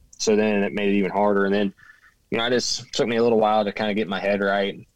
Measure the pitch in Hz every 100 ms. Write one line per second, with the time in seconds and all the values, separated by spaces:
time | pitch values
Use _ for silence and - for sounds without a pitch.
0 | _ - - 107 107 101 98 104 101 101
1 | 92 95 104 101 98 101 98 - - -
2 | _ _ _ 120 117 123 - - - -
3 | 117 113 117 110 107 107 101 - 107 101
4 | 98 95 98 101 98 101 98 - -